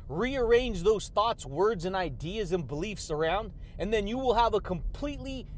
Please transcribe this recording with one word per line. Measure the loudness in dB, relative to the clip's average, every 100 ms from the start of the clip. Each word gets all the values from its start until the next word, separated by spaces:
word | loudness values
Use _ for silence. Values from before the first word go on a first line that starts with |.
| -8
rearrange | -2 -2 0 6 6 4 2
those | 2 2 0
thoughts, | 0 2 0 -6
words, | 2 2 2
and | -2
ideas | -2 -2 -4 -6 -4 -2
and | -2 -2
beliefs | -4 -4 -6 -4
around, | 0 0 0 -2 -10 -12 -6
and | 0
then | 0 0
you | 0
will | 2 6
have | 6
a | 4
completely | 0 -2 -2 -4 -6 -6 -8 -8 -10